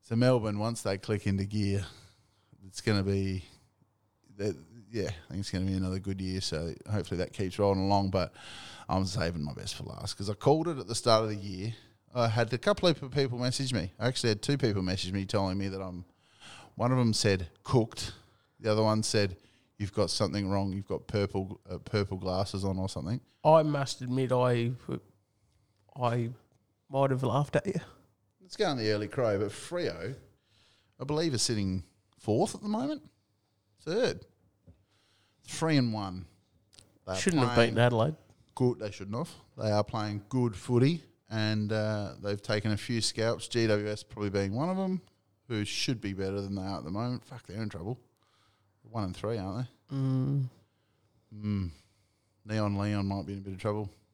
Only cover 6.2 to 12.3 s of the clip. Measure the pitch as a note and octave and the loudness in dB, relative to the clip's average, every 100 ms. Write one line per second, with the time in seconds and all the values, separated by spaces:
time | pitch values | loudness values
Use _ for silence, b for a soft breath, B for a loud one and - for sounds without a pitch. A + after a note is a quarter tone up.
6.2 | F#2+ F#2+ - D#2 E2+ - - G#2 F2 F2 | -4 -4 -2 -4 -4 -8 -4 -4 -2 -4
7.2 | F2+ - F#2+ - G2+ G2 F#2+ G2+ G2 F#2+ | -4 -2 -4 2 4 4 4 4 4 0
8.2 | F2 B B B B B B F#2 F#2+ F#2+ | -2 B B B B B B 0 0 0
9.2 | E2 E2+ D2 G#1+ - - - - - - | -2 -2 -6 -6 -10 -8 -10 -8 -10 -6
10.2 | G2+ G2+ - D#3 E3 C#3+ F#2+ A#2 A#2+ A2 | -6 2 4 4 2 -4 -4 0 6 6
11.2 | A2 G#2 G2 F#2 G#2+ A#2 B B _ B2 | 6 -4 -6 -6 -6 -8 B B _ 0
12.2 | A#2 | 2